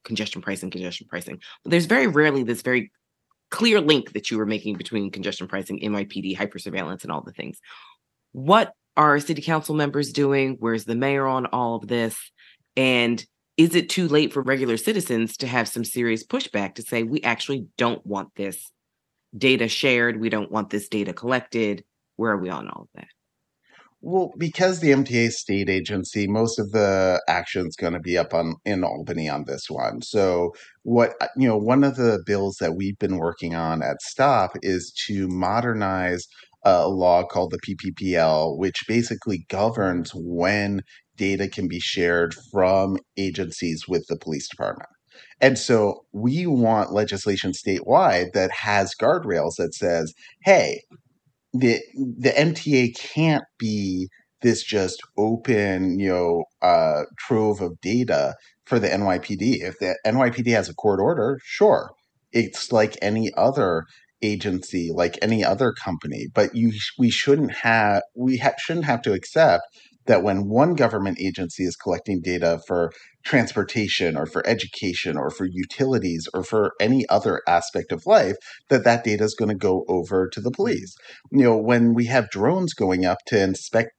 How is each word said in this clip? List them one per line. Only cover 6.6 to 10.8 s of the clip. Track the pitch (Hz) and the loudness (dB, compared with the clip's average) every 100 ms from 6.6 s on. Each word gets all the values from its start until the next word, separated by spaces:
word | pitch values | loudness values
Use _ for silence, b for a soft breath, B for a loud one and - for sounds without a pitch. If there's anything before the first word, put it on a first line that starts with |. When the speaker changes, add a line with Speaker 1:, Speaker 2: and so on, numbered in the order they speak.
| 98 92 80 92 | -10 -8 -8 -10
Speaker 1:
and | - | -8
all | 78 | -10
the | - | -10
things. | - - - B B B B _ _ _ | -14 -14 -16 B B B B _ _ _
What | 131 139 214 - - _ - | -6 4 4 4 -4 _ 2
are | 151 147 | 4 4
city | 143 147 | 0 -4
council | 165 156 151 | -2 -2 -2
members | 151 147 143 127 | -2 -2 -2 -4
doing? | 143 139 139 135 123 | 0 2 2 0 -2
Where's | 113 113 | -2 -2